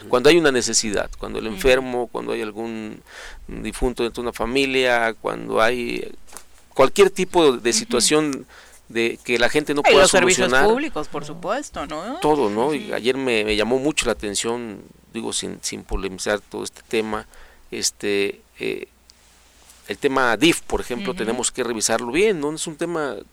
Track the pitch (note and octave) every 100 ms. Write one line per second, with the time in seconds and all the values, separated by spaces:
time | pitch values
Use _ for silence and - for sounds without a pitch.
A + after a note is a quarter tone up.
0 | - B2 C3+ E3+ D#3 B2+ A2 A2+ A2 F#2+
1 | - - G2+ G#2+ A2 G2 C3+ C3 C3 B2
2 | A#2+ A#2+ A#2+ A2+ A2 G#2 A#2 A2 G#2+ -
3 | - - - - - A2+ A2 - C3 A#2+
4 | A#2 A2+ A#2+ - A2+ C3 C#3 C3 B2+ A#2+
5 | A2+ G#2+ G#2 A2+ A2+ A2 A2 B2 A#2+ A#2+
6 | - - - - - - - - C3+ -
7 | F#3+ - F3+ F3+ D#3 A#2+ A2 A2 A2+ B2
8 | A2 D3+ D3+ C3+ B2 - - - - A2+
9 | A#2 - - A#2+ A#2 D3+ D3+ C#3+ C#3+ G#3
10 | F#3+ F#3+ - F3 A#2 C3 D3+ A#3+ D4+ -
11 | D3+ D3 D3+ E3 E3+ B3 D4 F3+ D3+ D#3
12 | G3 D#4 D#3 D3+ A2 G#2 C3 D3 G#2+ A2
13 | A2 C3 C3 A2+ G#2+ G#2 G#2+ C3 C#3 D#3
14 | A#2+ - G#2+ G2 A2+ A#2+ A#2 G2 - -
15 | _ A2+ A2+ G2+ F#2 F#2 - G#2+ F#2+ G2
16 | F#2+ F#2 A2 G#2 - G#2 G2+ - - A2+
17 | A2 G#2+ - - - - - A2+ G2+ -
18 | G2+ G2+ G2 - _ - A#2 - - _
19 | _ _ _ _ _ _ - - - G#2
20 | C#3+ C3+ B2 G#2+ D#3 - - G#2 G2 A#2+
21 | G3+ F2+ A2 B2 A#2 - A#2 A#2 G#2 A2+
22 | A#2+ C#3 A3 F3 C#3+ D#3 - D3 E3+ E3+
23 | D3 G#2 -